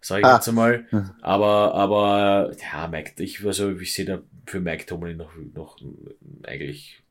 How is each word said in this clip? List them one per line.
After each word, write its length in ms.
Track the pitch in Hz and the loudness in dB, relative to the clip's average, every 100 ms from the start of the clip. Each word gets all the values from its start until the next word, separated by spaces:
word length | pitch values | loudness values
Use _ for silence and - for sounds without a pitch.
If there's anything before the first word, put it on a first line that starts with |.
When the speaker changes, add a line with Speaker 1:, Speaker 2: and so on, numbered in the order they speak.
Speaker 1:
sag 180 | - 95 | -4 4
ich 60 | 127 | 6
Speaker 2:
Ah. 100 | 123 | 6
Speaker 1:
jetzt 140 | - | 6
einmal. 360 | 113 117 120 - | 2 4 2 0
Speaker 2:
Mhm. 200 | 107 95 - | -2 -2 -8
Speaker 1:
Aber, 520 | - 98 104 104 104 | 0 2 4 4 2
aber, 760 | 92 101 104 104 101 101 101 - - - | 2 2 4 4 4 4 2 0 -4 -12
ja, 160 | 76 85 | -8 -8
Mike, 340 | 80 76 - | -8 -10 -10
ich, 200 | - - 101 | -10 -6 -4
also, 260 | 92 101 | -2 -2
ich 220 | 90 90 | -4 -8
sehe 120 | - 95 | -6 -4
da 140 | 92 - - - | -6 -10 -20 -10
für 140 | 98 | -6
Mike 260 | 87 80 - | -4 -6 -8
Tomlin 320 | 85 85 82 | -10 -10 -10
noch, 140 | 82 82 73 | -14 -16 -16
noch 240 | 80 78 - 69 - - - - - | -16 -18 -18 -20 -18 -20 -20 -20 -20
eigentlich 580 | - 69 71 71 - - _ | -14 -10 -10 -12 -18 -20 _